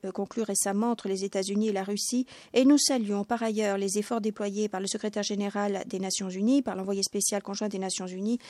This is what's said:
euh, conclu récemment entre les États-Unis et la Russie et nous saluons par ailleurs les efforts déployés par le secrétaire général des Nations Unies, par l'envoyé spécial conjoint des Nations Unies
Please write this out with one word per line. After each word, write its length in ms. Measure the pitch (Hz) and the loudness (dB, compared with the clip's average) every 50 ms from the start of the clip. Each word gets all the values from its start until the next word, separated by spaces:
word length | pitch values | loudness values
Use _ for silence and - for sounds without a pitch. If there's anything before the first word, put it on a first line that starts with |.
| - | -8
euh, 80 | 190 180 | -6 -4
conclu 300 | - 202 190 - 233 220 | -4 -4 -4 -2 -4 -2
récemment 480 | 208 202 196 - 196 196 202 226 240 | 0 0 0 0 2 2 2 2 2
entre 180 | 233 220 - 196 | 0 0 -2 -2
les 160 | 190 190 196 | -2 -2 -2
États-Unis 440 | 196 - 196 190 196 202 208 220 220 | -2 -2 -2 -2 0 0 0 2 2
et 40 | 202 | 0
la 120 | 190 190 | 0 -2
Russie 420 | 196 208 202 - - 247 247 254 - - - - - - | -2 -2 -2 -2 -2 0 -2 -2 -2 -6 -16 -18 0 2
et 120 | 233 262 | 6 8
nous 140 | 269 294 285 | 8 8 8
saluons 460 | - - 277 247 220 202 202 202 202 | 6 4 2 2 2 0 0 0 0
par 180 | - 240 226 226 | 0 -2 0 0
ailleurs 360 | 226 214 214 214 202 196 196 | 0 0 2 2 2 2 0
les 200 | 196 196 185 208 | 0 0 0 -2
efforts 220 | 208 - 240 233 | -2 0 -2 0
déployés 480 | 208 220 208 - 208 202 196 208 214 208 | 0 -2 -2 -2 -4 -4 0 0 -2 -2
par 120 | - 185 | -2 -4
le 60 | 196 | -4
secrétaire 360 | 196 - 214 - 214 208 214 202 | -4 -4 -2 -4 -2 -2 -2 -2
général 600 | - 208 202 202 202 - 208 202 202 196 190 - | -2 0 0 -2 0 0 0 0 0 0 -2 -4
des 120 | - - 185 | -4 -6 -4
Nations 300 | 190 190 185 - 196 190 | -2 -2 -2 -2 -4 -4
Unies, 340 | 180 190 202 226 269 285 262 | -2 0 4 4 4 4 4
par 140 | 220 190 | 2 -2
l'envoyé 260 | 190 190 196 202 196 190 | -4 -2 -2 0 0 -2
spécial 400 | - - 208 190 - 214 202 - | -2 0 0 0 2 0 0 -2
conjoint 260 | - 202 196 214 208 | -4 -4 -4 -4 -4
des 100 | 196 190 | -2 -2
Nations 280 | 190 190 180 - 185 | -4 -4 -4 -4 -6
Unies 320 | 180 180 185 196 214 240 240 - - | -6 -6 -4 -2 0 0 -2 -2 -8